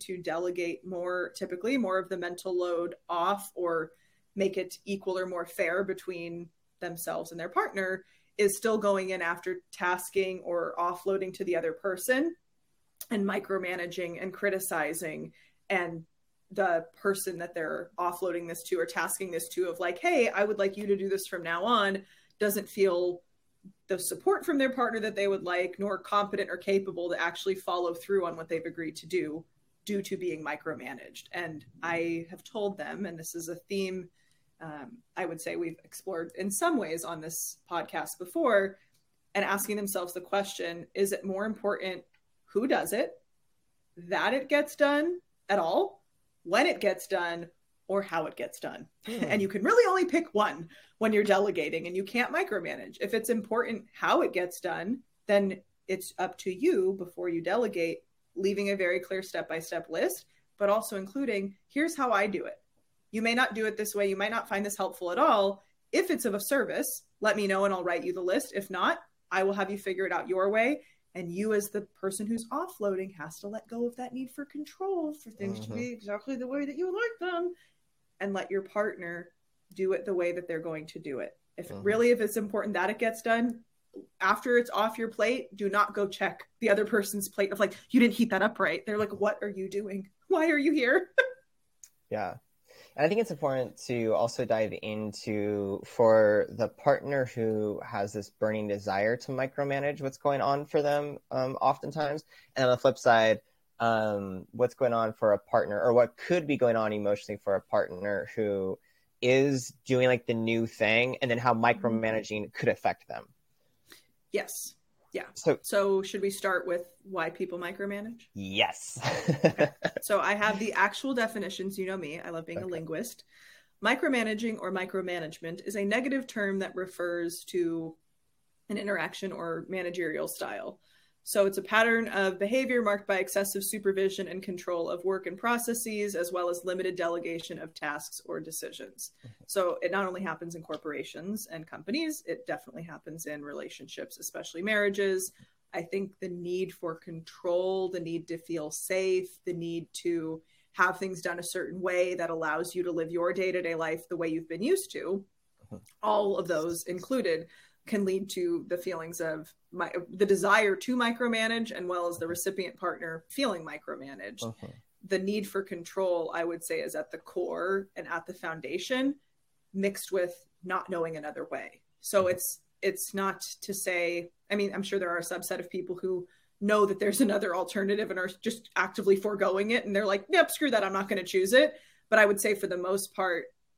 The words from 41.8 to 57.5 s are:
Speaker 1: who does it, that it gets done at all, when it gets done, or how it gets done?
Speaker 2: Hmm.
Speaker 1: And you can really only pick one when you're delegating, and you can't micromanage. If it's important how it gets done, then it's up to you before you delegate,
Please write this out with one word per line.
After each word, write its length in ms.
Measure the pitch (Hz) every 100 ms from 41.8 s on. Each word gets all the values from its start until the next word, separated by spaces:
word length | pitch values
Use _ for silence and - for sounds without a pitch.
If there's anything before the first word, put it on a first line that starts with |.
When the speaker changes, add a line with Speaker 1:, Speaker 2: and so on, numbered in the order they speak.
| 185 185 - _ _ _ _
Speaker 1:
who 140 | 202 269
does 280 | 208 160
it, 180 | 214 349 - _ _ _ _ _ _ _ -
that 360 | 175 175 185
it 160 | 262 262
gets 260 | 294 294
done 460 | - 285 285 330 359 _ _ -
at 80 | 202
all, 440 | 165 233 381 - _ _ _ _
when 220 | 170 202 330
it 140 | -
gets 260 | 202 185 -
done, 400 | 185 170 170 170 _ _ _ -
or 120 | 196
how 240 | 196 165 156
it 100 | -
gets 220 | - -
done? 280 | 151 - - _
Speaker 2:
Hmm. 200 | - 226
Speaker 1:
And 180 | 151 208
you 60 | 196
can 140 | 202
really 240 | 247 466 427
only 200 | 370 359
pick 260 | 339 339
one 360 | 208 208 147 165 - - -
when 160 | 220
you're 120 | 208
delegating, 600 | 202 190 208 170 151 165 165
and 80 |
you 100 | 185
can't 300 | 196 233 -
micromanage. 600 | 302 392 202 165 - - -
If 100 | 202
it's 160 | 226 226
important 560 | 226 - 226 240 220 -
how 300 | - 175 262
it 100 | 277
gets 280 | 180 180 -
done, 400 | 180 160 180 262 - _ -
then 340 | 202 196 190 _ _ -
it's 260 | 190 - -
up 200 | 180 -
to 120 | 190
you 420 | 185 311 254 185 196
before 300 | 180 - 180
you 140 | 170
delegate, 600 | 170